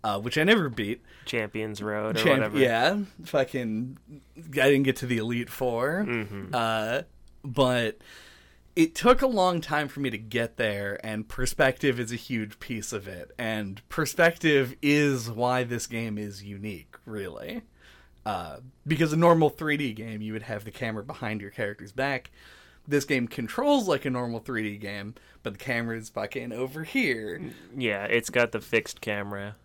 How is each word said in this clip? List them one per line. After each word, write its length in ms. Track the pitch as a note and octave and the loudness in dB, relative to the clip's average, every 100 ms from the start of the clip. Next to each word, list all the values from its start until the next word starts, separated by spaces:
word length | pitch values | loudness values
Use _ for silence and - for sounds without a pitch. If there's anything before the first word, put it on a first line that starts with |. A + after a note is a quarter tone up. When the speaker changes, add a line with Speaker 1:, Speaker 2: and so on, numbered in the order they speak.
Speaker 1:
uh, 160 | A2 G2+ | -2 -2
which 180 | A2 D#3 | -2 2
I 60 | |
never 260 | E3+ A3 D3+ | 4 4 4
beat. 320 | A2+ G2+ B2 - - - | -2 -4 -4 -8 -20 -6
Speaker 2:
Champions 540 | A#2+ G#2 A2 G#2+ G#2 | -4 -4 -4 -6 -6
Road 360 | G#2 G#2+ G#2+ - | -4 -2 -2 2
or 20 | |
Speaker 1:
Champ-, 140 | E3 C3+ | 4 4
Speaker 2:
whatever. 180 | G#2+ C#3 | 2 2
Speaker 1:
yeah, 400 | B2+ A2+ C#3 G#3 F#3+ - | 4 4 2 2 -4 -10
fucking, 760 | E3 D3 C3+ C3 A#2 A2 B2+ C3+ - D3+ _ - | -4 0 0 -2 -4 -4 -4 -10 -18 -20 _ -18
I 40 | D#3+ C#3 - | -6 4 6
didn't 120 | C#3 | 8
get 140 | C3+ B2 | 4 0
to 100 | B2 | 0
the 120 | A#2 | 0
Elite 300 | A2 A#2+ - | 0 -2 -4
Four. 560 | - B2+ A#2 C3 F3 G#3 | -2 -2 0 0 0 -2
Speaker 2:
Mm-hmm. 440 | A#2+ G2+ G2+ F#2+ | -2 -4 -8 -4
Speaker 1:
Uh, 500 | A#2+ A2+ A2 A2 C3 - - - - | 0 0 0 0 -2 -4 -20 -20 -14
but 540 | C#3 B2 B2+ B2 A2+ - - - - - - _ _ | -6 2 4 4 0 -4 -18 -20 -20 -20 -20 _ _
it 220 | - D#3+ - | 2 2 4
took 260 | A#3+ C4 | 6 6
a 60 | C4+ | 6
long 320 | A3 F#3 E3+ | 4 4 4
time 260 | D#3+ D3+ C#3+ | 0 -2 -2
for 140 | - | -2
me 100 | C3+ | -4
to 80 | A2 | -4
get 380 | A2 A#2 A#2 - | -4 -2 -2 0
there, 420 | A2+ G2+ G2+ G2+ A2 | -2 0 -4 -6 -6
and 220 | G#2+ A2 | -6 -6
perspective 720 | - B2+ - C3+ B2+ C#3+ A#2+ | -2 -2 4 2 4 0 0
is 100 | A2+ | -4
a 40 | A#2 | -6
huge 420 | - A#2+ G#2+ - | -4 -4 -4 -10
piece 340 | - A2+ G2 | -8 -8 -6
of 140 | G#2+ F#2+ | -8 -8
it. 240 | F#2 - - | -14 -14 -8
And 420 | A2+ A2 G2+ G2 _ | -4 -4 -4 -10 _
perspective 880 | - D3+ - E3+ E3+ D#3+ C#3+ B2+ C3+ | -4 -2 4 4 4 4 4 2 0
is 480 | C#3+ D3 D3 C3+ A2+ | 2 4 4 2 -2
why 320 | A2 B2 B2+ | 0 2 2
this 240 | A#2+ A#2 - | 0 -4 -4
game 320 | A#2 A2+ G#2+ | -6 -4 -6
is 240 | G#2 G2 | -8 -10
unique, 540 | G2+ G2+ G#2+ F2 - - - | -14 -10 -8 -10 -14 -20 -10
really. 560 | G#2+ F#2+ D2+ - A#3 - _ - - - _ G#2+ | -8 -8 -8 -10 -10 -12 _ -20 -20 -20 _ -6
Uh, 300 | F#2+ E2+ C#2 B2+ _ C#3+ | -4 -6 -12 -18 _ -4
because 240 | D3+ D#3+ | 0 2
a 40 | D#3 | 6
normal 340 | F3 E3 D3+ | 8 8 4
three 260 | - D#3 D3 | 2 -2 0
D 160 | C#3 | -2
game, 280 | G#2+ A2+ G#2+ | -6 -10 -8
you 120 | G#2+ | -6
would 100 | A2 | -8
have 220 | G#2+ G#2+ | -6 -8
the 80 | G#2+ | -8
camera 320 | - A#2+ A2 | -8 -6 -6
behind 360 | B2 D#3 A2+ G#2+ | -10 -8 -6 -6
your 100 | G2 | -8
character's 420 | - G#2 G2+ G2+ | -6 -6 -6 -12
back. 400 | A2 C#3 C3 - - - - - _ - | -4 -4 -4 -8 -20 -20 -20 -20 _ 0
This 160 | C#3+ | 0
game 240 | C#3+ C3+ A#2+ | 2 0 0
controls 580 | - A2+ - C#4+ C#4+ G3+ | -4 -6 0 4 4 4
like 180 | C#3+ C#3+ | 0 0
a 40 | |
normal 300 | B2+ A#2+ A#2 | -2 -4 -6
three 240 | A#2+ A#2 | -4 -4
D 120 | G#2+ G#2 | -4 -4
game, 380 | G#2 G2+ G2+ A#2 - - | -8 -8 -10 -14 -20 -10
but 80 | A#2 | -10
the 60 | G2 | -8
camera 360 | C3+ A#2 A#2 A2+ | -4 -2 -2 -6
is 120 | A2 | -8
fucking 440 | - G#2 C3+ A#2+ | -6 -6 -6 -8
over 300 | A2+ C3 D3 | -4 -4 -6
here. 580 | D#3 C4+ G3+ A#2 G#2+ F2 - - - C3 | -4 0 0 0 -4 -8 -10 -14 -14 -2
Speaker 2:
Yeah, 300 | A#2+ G2+ G2+ | 0 0 2
it's 220 | A#2 - | 0 2
got 220 | B2 A#2+ | 2 2
the 100 | A2 | 0
fixed 400 | - A2+ - - | 0 0 0 -8
camera 540 | - G#2 G2+ G2+ G2+ G#2+ | -6 -4 -4 -8 -10 -12